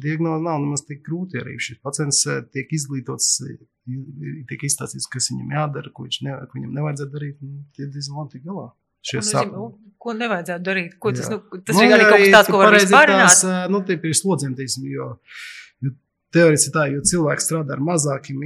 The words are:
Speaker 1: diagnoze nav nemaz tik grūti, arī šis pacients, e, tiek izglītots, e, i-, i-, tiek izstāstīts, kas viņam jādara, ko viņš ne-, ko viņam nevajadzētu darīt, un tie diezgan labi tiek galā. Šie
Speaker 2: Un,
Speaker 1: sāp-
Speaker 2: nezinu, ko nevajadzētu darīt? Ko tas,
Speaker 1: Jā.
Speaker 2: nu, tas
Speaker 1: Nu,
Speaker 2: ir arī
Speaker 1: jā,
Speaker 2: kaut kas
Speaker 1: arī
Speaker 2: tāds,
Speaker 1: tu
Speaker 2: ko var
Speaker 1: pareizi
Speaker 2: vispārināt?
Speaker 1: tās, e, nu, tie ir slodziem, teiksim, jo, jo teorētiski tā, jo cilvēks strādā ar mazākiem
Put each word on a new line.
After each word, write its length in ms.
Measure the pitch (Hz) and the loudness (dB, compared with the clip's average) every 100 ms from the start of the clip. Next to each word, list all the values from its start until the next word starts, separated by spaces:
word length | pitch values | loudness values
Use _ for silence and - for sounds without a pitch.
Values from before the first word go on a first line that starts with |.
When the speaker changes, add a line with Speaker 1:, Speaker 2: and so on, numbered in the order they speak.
Speaker 1:
diagnoze 400 | 143 156 165 160 170 | -6 -2 -2 -2 -2
nav 140 | 151 | -2
nemaz 220 | 143 143 - | -2 -4 -8
tik 160 | 143 | -14
grūti, 380 | - 170 185 123 | -8 -8 -6 -8
arī 140 | 123 117 | -10 -10
šis 220 | - 117 | -12 -10
pacients, 380 | 139 131 147 - 147 | -10 -6 -2 -2 -2
e, 80 | 139 - | -4 -8
tiek 160 | 139 135 | -10 -6
izglītots, 600 | 156 139 139 127 131 - - | -6 -6 -10 -10 -6 -4 -4
e, 140 | 131 - _ _ 123 | -6 -16 _ _ -12
i-, 80 | 131 | -12
i-, 460 | 139 143 143 151 123 | -12 -14 -12 -12 -12
tiek 160 | 135 | -8
izstāstīts, 480 | 143 - 135 135 - | -6 -6 -6 -10 -10
kas 220 | 127 - | -6 -6
viņam 160 | 127 127 | -6 -6
jādara, 400 | 143 151 139 - | -4 -4 -6 -12
ko 160 | - 127 | -14 -10
viņš 140 | - | -8
ne-, 160 | 135 131 - | -8 -10 -12
ko 140 | 131 | -12
viņam 180 | 127 135 | -10 -6
nevajadzētu 380 | 151 143 139 147 | -6 -6 -10 -10
darīt, 240 | 147 143 | -12 -12
un 240 | 139 143 143 | -14 -16 -16
tie 160 | - 139 | -14 -12
diezgan 320 | 139 139 143 | -10 -10 -10
labi 140 | 151 135 | -12 -12
tiek 80 | 151 | -14
galā. 220 | 190 120 _ _ _ | -12 -14 _ _ _
Šie 140 | - - | -8 -6
Speaker 2:
Un, 80 | 214 | -2
Speaker 1:
sāp- 240 | 135 - | -2 -2
Speaker 2:
nezinu, 220 | 95 226 - _ _ | -6 -12 -14 _ _
ko 160 | 233 | -10
nevajadzētu 500 | 220 233 185 175 175 | -6 -4 -4 -6 -8
darīt? 360 | 180 190 175 - | -4 -4 -6 -6
Ko 160 | - 123 | -4 -4
tas, 80 | 123 | -6
Speaker 1:
Jā. 60 | |
Speaker 2:
nu, 300 | 107 - 190 - | -8 -10 -12 0
tas 100 | 190 | 4
Speaker 1:
Nu, 60 | |
Speaker 2:
ir 160 | 240 214 | 8 8
arī 80 | 214 | 8
Speaker 1:
jā, 60 | |
Speaker 2:
kaut 80 | 208 | 8
kas 80 | 196 | 8
Speaker 1:
arī 40 | 214 | 8
Speaker 2:
tāds, 80 | 202 | 8
Speaker 1:
tu 60 | |
Speaker 2:
ko 100 | 196 | 6
var 80 | 202 | 8
Speaker 1:
pareizi 160 | 208 190 | 8 8
Speaker 2:
vispārināt? 400 | 247 294 190 180 | 8 8 8 6
Speaker 1:
tās, 180 | 180 | 6
e, 240 | 185 185 180 | 2 -2 0
nu, 80 | 202 | -2
tie 160 | 190 170 | -2 -4
ir 160 | 160 | -2
slodziem, 400 | 147 190 160 139 127 | -2 0 -2 -2 -6
teiksim, 300 | 131 127 135 | -8 -8 -8
jo, 240 | 135 131 117 _ - - - - - | -8 -10 -14 _ -20 -18 -20 -20 -8
jo 140 | 135 - _ _ _ | -8 -8 _ _ _
teorētiski 380 | 165 170 147 139 | 4 6 4 2
tā, 140 | 160 143 | 0 -2
jo 140 | 139 | -2
cilvēks 400 | 143 180 147 143 | -2 0 0 -2
strādā 300 | - 160 143 135 | -4 -4 -4 -4
ar 60 | |
mazākiem 560 | 156 - 143 135 - 135 | -2 0 -2 -4 -6 -8